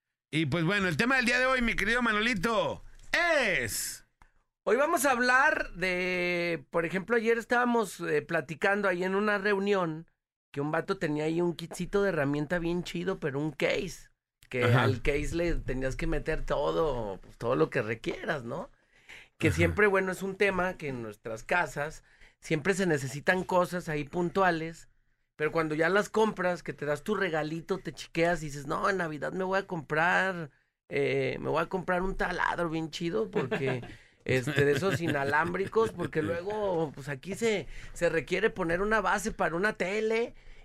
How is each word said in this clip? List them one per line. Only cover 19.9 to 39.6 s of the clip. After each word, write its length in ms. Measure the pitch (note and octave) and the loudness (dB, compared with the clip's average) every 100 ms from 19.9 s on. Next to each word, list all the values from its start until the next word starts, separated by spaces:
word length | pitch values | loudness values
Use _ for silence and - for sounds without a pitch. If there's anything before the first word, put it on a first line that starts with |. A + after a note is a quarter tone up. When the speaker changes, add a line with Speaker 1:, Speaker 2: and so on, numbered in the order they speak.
| F#3+ F#3+ | 4 0
Speaker 2:
es 100 | F3+ | -4
un 140 | F#3+ F#3+ | -4 0
tema 400 | G3+ F#3 F3+ F3+ | 2 2 -2 -4
que 140 | D3 | -6
en 120 | B2+ | -6
nuestras 420 | A2+ G#2 A#2 A2 | -8 -10 -10 -8
casas 600 | - F3+ D#3 D3 C#3+ - - _ - _ | 0 0 0 -4 -6 -8 -20 _ -20 _
siempre 320 | - D#3 F3+ | -2 0 2
se 120 | F#3 F#3 | 2 2
necesitan 600 | D3 C3 C#3+ E3 F#3 F#3 | 2 0 -4 0 0 2
cosas 420 | F#3 F3 F3 E3+ | 2 2 -2 -4
ahí 160 | D3+ | -6
puntuales, 840 | C#3+ F3+ F3 F#3+ F#3 E3 D#3+ E3 - _ _ _ _ - | -4 -2 0 4 4 2 -2 -10 -20 _ _ _ _ -4
pero 140 | D3+ | -2
cuando 220 | D#3+ D#3+ D3+ | 0 0 2
ya 120 | D#3+ | 2
las 220 | G3 G3 | 2 2
compras, 520 | G#3+ A3 F#3 F3+ F3 | 2 2 2 -2 -2
que 120 | - | -6
te 120 | C#3 C#3+ | -6 -2
das 180 | D3 | -2
tu 120 | F3 G3+ | 0 0
regalito, 600 | F#3+ D#3 D3+ E3 - F#3+ | 0 0 -2 -4 -4 -4
te 160 | - | -6
chiqueas 480 | C#3 - E3 E3+ E3+ | -12 -6 0 2 2
y 40 | D#3 | -4
dices, 200 | C#3+ C#3 | -8 -4
"No, 220 | F3 G#3 | -2 0
en 80 | F#3+ | 0
Navidad 340 | E3+ D3+ D3+ | -2 -4 -6
me 100 | E3+ F#3 | -4 -2
voy 140 | F#3+ | -2
a 80 | G3 | -2
comprar, 840 | E3+ C3 D3+ E3+ F#3 F#3+ F3 D3+ _ _ _ - | -6 -4 0 2 2 0 -2 -8 _ _ _ -6
eh, 480 | C#3 C3+ C3+ C3 C3 | -2 0 0 -2 -2
me 80 | C#3 | -2
voy 120 | C#3+ | -2
a 40 | E3 | -2
comprar 320 | F#3+ E3 F3+ | -4 -2 0
un 140 | F3 F#3+ | 0 -2
taladro 520 | F#3 F3 - - E3+ | -2 0 -2 0 -2
bien 200 | D#3+ D#3+ | -2 -4
chido", 380 | - E3+ G#3+ G#3+ | -4 -4 -2 -2
porque, 500 | - B2+ - C3+ B2+ | -2 -2 -2 -2 -4
Speaker 1:
<laughs> 200 | - - - _ - | -6 -16 -20 _ -2
Speaker 2:
este, 380 | B2+ B2+ C#3+ C#3+ | -2 0 2 4
de 60 | |
esos 260 | C#3 F#3+ F3 | 4 2 0
inalámbricos, 880 | E3+ C#3 C#3 D3 E3+ F3+ G3 A3 A3 | 0 -2 0 0 0 -2 -2 2 0
porque 300 | F3+ E3 D#3+ | 0 -4 -2
luego, 680 | D#3 E3+ F#3 G#3+ G3+ E3+ D#3 | -2 -4 -4 -4 -2 -2 -4
pues, 140 | D3 C#3 | -6 -10
aquí 260 | C3+ E3 F#3+ | -10 -8 -4
se, 320 | A3+ G3+ C3+ - - | 0 -2 -4 -12 -12
se 160 | - E3+ | -2 0
requiere 400 | D#3+ D#3+ F3 A3 | 0 0 0 0
poner 320 | A3 E3+ F3 | 0 -2 0
una 180 | G#3 A3 | 2 0
base 300 | F#3 G3 G3+ | 2 0 -2
para 220 | - F3 | -2 0
una 180 | E3 | 2